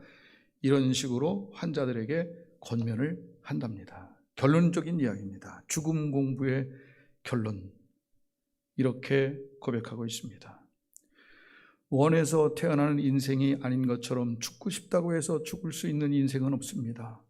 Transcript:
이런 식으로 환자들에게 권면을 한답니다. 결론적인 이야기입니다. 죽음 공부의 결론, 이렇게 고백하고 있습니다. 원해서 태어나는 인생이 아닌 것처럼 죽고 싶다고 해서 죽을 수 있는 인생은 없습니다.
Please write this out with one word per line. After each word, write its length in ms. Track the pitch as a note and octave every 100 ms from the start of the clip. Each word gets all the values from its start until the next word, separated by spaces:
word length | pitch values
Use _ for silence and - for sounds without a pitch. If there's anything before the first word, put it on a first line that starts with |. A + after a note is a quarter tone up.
| - - - - _ _
이런 300 | C3+ C#3 C3
식으로 600 | B2+ C3+ A#2+ D#3 G3+ -
환자들에게 760 | - E3+ D3+ B2+ A#2+ A2 E3 E3+ - - _
권면을 600 | - A#2 A2+ A2+ D3+ F3+ - -
한답니다. 760 | - D3 A#2+ F#2+ F2+ - - _ _ -
결론적인 640 | C3+ E3 E3+ F3 D3+ E3+
이야기입니다. 640 | B2 G2+ G2 G2 - - -
죽음 440 | E3 D#3 D#3+ D3+
공부의 580 | C#3 C3+ C3+ C3+ C3+ C3 - - - _ _
결론, 500 | - A#2+ A2 G2 F#2+ - _ _ _ _ _ _ _ _ _ -
이렇게 600 | B2+ A#2+ - C#3 C3+ C#3+ - -
고백하고 460 | - A#2+ A2 A#2 A#2
있습니다. 600 | - G#2+ - - - _ _ _ - _ _ - - - - - _ -
원해서 680 | C3+ D3+ E3 C#3+ D#3+ D3+
태어나는 440 | D3+ E3+ C#3+ D3 C#3+
인생이 580 | C3+ C3+ C3+ C3+ C#3 C3+
아닌 240 | C3 B2+ B2+
것처럼 520 | A#2+ - B2 A#2+ A#2
죽고 300 | - - G3+
싶다고 440 | F3 - F3+ E3+
해서 280 | E3 D#3+ D#3
죽을 300 | D#3 - E3
수 160 | C#3+ E3
있는 240 | D3 D3
인생은 400 | C#3+ C3+ C3+ C3
없습니다. 680 | C#3 - - A2+ A#2 A#2 -